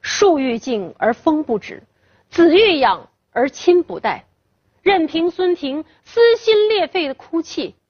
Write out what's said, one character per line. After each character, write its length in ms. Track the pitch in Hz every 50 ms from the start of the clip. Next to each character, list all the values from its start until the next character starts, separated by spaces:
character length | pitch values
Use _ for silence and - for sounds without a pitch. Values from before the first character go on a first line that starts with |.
树 380 | - - - - 415 392 330 285
欲 180 | 262 262 233
静 380 | 226 - 262 240 208 185 160 -
而 160 | _ - 220 233
风 300 | - _ 320 311 302 302
不 160 | 277 233 202
止， 240 | - - - - _ _ _ _ _ _ _ _ _ _
子 260 | - - 339 339 302
欲 240 | 381 453 415 339 277
养 300 | 262 214 185 151 110 _ _ _ _ _
而 180 | _ 233 247 269
亲 340 | - - - 359 349 359 320
不 160 | - 185 -
待。 260 | - 214 151 101 _ _ _ _ _ _ _ _ _ _ _ _
任 240 | _ 370 403 370 320
凭 240 | - - 330 330 359
孙 240 | - - 370 359 349
婷 300 | - - 269 269 302 - _ _ _ _
撕 160 | - - 466 466 466 466
心 320 | 453 - 440 440 415 427 427
裂 180 | 440 403 339
肺 200 | - - 370 311
的 60 | 277 269
哭 300 | _ - _ - 330 320
泣 320 | - - 339 233 - _ _ _ _